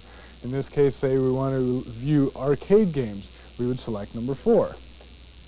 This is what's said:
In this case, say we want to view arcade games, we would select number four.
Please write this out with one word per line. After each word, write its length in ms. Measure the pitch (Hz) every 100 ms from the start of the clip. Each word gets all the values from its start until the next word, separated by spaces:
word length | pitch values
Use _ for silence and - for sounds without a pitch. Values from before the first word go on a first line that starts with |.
| - - - -
In 80 | 120
this 180 | 131 131
case, 260 | - 143 131
say 220 | 135 135
we 120 | 131
want 260 | 127 135 135
to 360 | 127 127 -
view 400 | 113 131 151 135 -
arcade 560 | 135 139 - 202 208
games, 340 | 147 113 101 98 - - -
we 80 | 123
would 140 | 127
select 340 | - 107 101 117
number 180 | 120
four. 440 | 135 - 220 104 - - - - - - -